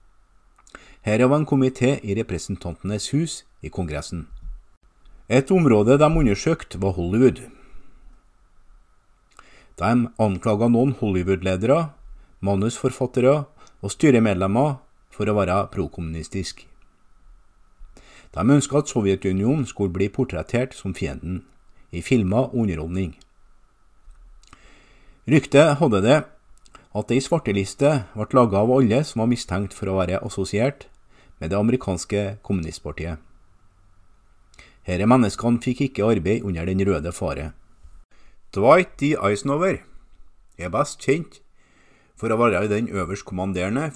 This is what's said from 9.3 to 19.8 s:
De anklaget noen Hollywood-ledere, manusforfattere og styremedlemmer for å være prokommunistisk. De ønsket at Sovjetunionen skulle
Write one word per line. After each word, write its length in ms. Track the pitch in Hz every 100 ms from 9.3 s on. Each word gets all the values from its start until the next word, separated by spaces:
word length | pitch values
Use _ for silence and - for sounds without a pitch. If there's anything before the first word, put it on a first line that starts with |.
| - - - - -
De 80 | 90 120 113 -
anklaget 520 | 110 92 117 104 117
noen 240 | 117 135 131
Hollywood-ledere, 920 | 110 92 90 95 92 92 113 147 165 - - - - -
manusforfattere 960 | 98 98 107 - 131 - 123 - 123 147 143 - - -
og 80 | 98
styremedlemmer 880 | - 156 120 110 95 95 107 147 131 - _ _
for 160 | - 104
å 80 |
være 240 | 104 92 92 98
prokommunistisk. 880 | - 80 - 82 80 78 98 92 - - - - _ _ - - - _ _ _ - - - - - -
De 160 | - 104
ønsket 320 | 143 135 147
at 160 | 143
Sovjetunionen 720 | 123 101 95 98 92 107 151 123
skulle 240 | -